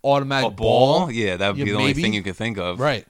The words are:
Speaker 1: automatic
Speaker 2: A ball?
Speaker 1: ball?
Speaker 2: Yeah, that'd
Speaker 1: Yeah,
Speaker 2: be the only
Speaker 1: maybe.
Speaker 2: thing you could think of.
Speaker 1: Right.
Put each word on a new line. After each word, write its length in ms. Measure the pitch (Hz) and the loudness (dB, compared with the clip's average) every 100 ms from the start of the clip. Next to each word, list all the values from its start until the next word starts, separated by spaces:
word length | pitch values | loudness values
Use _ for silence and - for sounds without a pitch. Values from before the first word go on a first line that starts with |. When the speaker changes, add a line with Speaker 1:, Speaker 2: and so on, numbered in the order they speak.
Speaker 1:
automatic 440 | 135 139 135 135 117 | 2 0 0 -2 -2
Speaker 2:
A 40 | |
ball? 480 | 104 110 113 131 165 | 0 2 4 4 4
Speaker 1:
ball? 100 | 175 | 0
Speaker 2:
Yeah, 260 | 117 101 90 | -2 -2 0
that'd 200 | 98 120 | -2 0
Speaker 1:
Yeah, 60 | 107 | -2
Speaker 2:
be 60 | |
the 60 | 104 | 0
only 100 | 135 | 0
Speaker 1:
maybe. 100 | 143 | 0
Speaker 2:
thing 120 | 113 | -2
you 100 | 107 | -2
could 120 | 95 90 | -6 -6
think 220 | 110 101 | -6 -4
of. 220 | 90 90 | -6 -2
Speaker 1:
Right. 260 | 143 120 | -2 -4